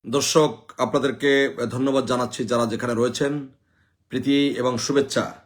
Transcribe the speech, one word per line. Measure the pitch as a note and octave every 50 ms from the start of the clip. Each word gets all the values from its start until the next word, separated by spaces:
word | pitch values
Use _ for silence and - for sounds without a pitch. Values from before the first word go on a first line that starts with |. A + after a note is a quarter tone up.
| -
দর্শক, | - A#2+ C#3+ C#3 - - D#3+ D3+ C#3+ A2+ - - - -
আপনাদেরকে | - B2+ A2+ - C#3+ B2 C3+ A2+ - C#3 C#3+ C#3 C#3 C#3 C3 - - A#2+ A2+
ধন্যবাদ | A#2 B2 C3+ C#3 C3+ C3+ B2
জানাচ্ছি | A#2 B2+ B2 B2 A#2 - - B2
যারা | G#2+ A#2+ A#2 A#2
যেখানে | A2+ A2+ A2+ B2 B2 A#2
রয়েছেন, | A2+ A#2+ B2 A#2 - C#3+ C#3+ D3 D3 C#3 C3+ _ _ _ _ _ _ _ _ _ _ _ _
প্রীতি | B2 C3 - C3+ C#3+ C#3+ C#3+
এবং | C#3+ A#2 A#2 B2 B2+ B2
শুভেচ্ছা। | A2+ - - C#3 C#3 C#3 - - B2 A#2 - - - _